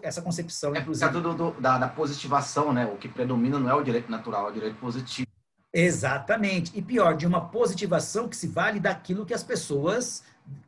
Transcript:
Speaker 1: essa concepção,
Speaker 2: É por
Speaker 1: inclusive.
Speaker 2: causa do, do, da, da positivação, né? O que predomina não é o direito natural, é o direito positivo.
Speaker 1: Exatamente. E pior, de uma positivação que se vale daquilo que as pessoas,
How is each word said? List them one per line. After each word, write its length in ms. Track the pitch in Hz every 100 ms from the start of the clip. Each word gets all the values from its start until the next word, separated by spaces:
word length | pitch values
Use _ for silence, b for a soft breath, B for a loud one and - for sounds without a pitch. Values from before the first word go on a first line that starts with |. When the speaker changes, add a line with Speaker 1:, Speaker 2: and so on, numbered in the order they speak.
Speaker 1:
essa 180 | 151 170
concepção, 480 | 175 170 165 - 143
Speaker 2:
É 40 | 151
por 60 |
Speaker 1:
inclusive. 300 | 147 156 160
Speaker 2:
causa 100 | 175
do, 120 | 170
do, 260 | 160 165 -
da, 200 | 131 131
da 80 | 127
positivação, 840 | 156 147 143 127 139 139 143 147
né? 140 | 123 113
O 100 | 101
que 140 | 120
predomina 480 | - 123 120 127 143
não 100 | 127
é 60 |
o 80 | 147
direito 280 | 131 117 117
natural, 360 | 110 113 104 104
é 40 |
o 20 |
direito 240 | 107 110 107
positivo. 500 | 123 127 127 - - _ _ _ _
Speaker 1:
Exatamente. 960 | - 175 - 135 135 - 226 202 185 170 208
E 40 |
pior, 320 | 175 240 170 151
de 80 | 170
uma 240 | 175 -
positivação 800 | 220 214 - 196 165 - 208 240
que 80 | -
se 100 | 151
vale 320 | 165 202 208
daquilo 460 | 190 180 - 190 208
que 80 |
as 80 | -
pessoas, 800 | - 143 - 139 160 226 247 - b b - 139